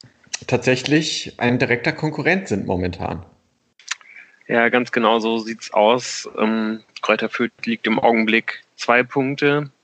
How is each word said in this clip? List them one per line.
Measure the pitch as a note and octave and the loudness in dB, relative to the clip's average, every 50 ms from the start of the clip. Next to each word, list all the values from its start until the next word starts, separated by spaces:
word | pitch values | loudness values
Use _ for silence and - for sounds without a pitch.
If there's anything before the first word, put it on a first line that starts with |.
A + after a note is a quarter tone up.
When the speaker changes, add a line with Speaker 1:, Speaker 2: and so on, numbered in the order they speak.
| - - _ _ _ _ - - - - | -20 -20 _ _ _ _ -16 -14 -4 -2
Speaker 1:
tatsächlich | B2+ A#2+ - B2+ B2+ B2 - C3+ C#3+ E3 D#3+ - - - - - - - | -2 0 2 2 0 0 2 2 2 2 2 0 -6 -8 -8 -10 -8 -2
ein | - A#2+ B2 B2 | 0 0 2 2
direkter | C#3 A#2 A#2+ A#2+ - E3 | 2 0 0 0 0 -4
Konkurrent | D3+ - - D#3 D3 - - D3+ F3+ F#3+ F#3+ - | -4 -2 -6 -6 -4 -2 0 0 0 0 0 -2
sind | G#2+ G2 - | -4 -4 -2
momentan. | G#2 G2 F2+ F#2 F#2 F2+ - F2+ D#2+ F2 E2+ F2+ - _ _ _ _ _ _ _ _ _ _ - - - - - - - - - - _ _ _ - | -2 -2 -2 -2 -4 -4 -6 -6 -6 -6 -8 -10 -16 _ _ _ _ _ _ _ _ _ _ -14 -12 -12 -12 -12 -20 -20 -20 -20 -20 _ _ _ 0
Speaker 2:
Ja, | A2+ A#2 A#2 A#2 | 2 2 4 4
ganz | A#2+ B2 B2 - | 4 2 0 0
genau | - A#2+ A2+ A2 A2+ A#2 | -2 2 4 4 4 4
so | G#2+ A2+ A2+ A2+ | 2 0 -2 -2
sieht's | G#2+ A2+ A#2 A2 - - - | -4 -6 -10 -10 -12 -2 2
aus. | G#2 G#2 G#2+ A#2+ B2+ A#2+ - - - - - - - | 4 6 6 4 2 0 -6 -10 -10 -12 -10 -2 0
Ähm, | G#2+ A2 A2 A2+ A2 G#2+ A2 A2 - _ _ - | 0 0 0 0 -2 -4 -4 -8 -10 _ _ -8
Greuther | - - G#2+ G#2+ A2+ G#2+ | 0 0 0 0 0 -6
Fürth | - - A#2+ A2+ - _ - | -2 -2 -4 -4 -4 _ -6
liegt | A#2 A2+ - - | -6 -6 -4 -2
im | A2 A2+ A2 | 0 0 2
Augenblick | - A#2 A#2+ A2+ A2+ G#2+ A2 A2+ - - - - - _ _ - | 4 4 4 4 2 2 2 0 0 -2 -10 -12 -18 _ _ -8
zwei | - - A#2+ A#2+ B2+ | 0 2 4 2 2
Punkte | B2+ - C#3+ C3 C3+ C#3+ - D3 C#3+ C#3+ D3 D3 C#3 - _ | 2 0 -2 -2 -2 -2 0 2 2 2 2 -2 -4 -12 _